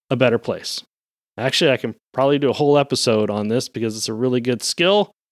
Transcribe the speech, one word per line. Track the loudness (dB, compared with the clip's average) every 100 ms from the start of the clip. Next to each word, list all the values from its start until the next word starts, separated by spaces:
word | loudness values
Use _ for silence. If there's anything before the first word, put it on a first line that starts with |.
| _
a | 0
better | 2 2
place. | -2 -8 -8 -12 -14 _ _ _ _ -6
Actually, | -4 2 2
I | 2
can | -2 -10 _
probably | 0 2 2
do | 0
a |
whole | 2 4 4
episode | 2 0 2 2 0
on | -2 -2
this | -2 -4
because | -6 -6 -6
it's | -8
a |
really | -4 -2 0
good | -2 -4
skill, | -4 -2 2 2 0 _ _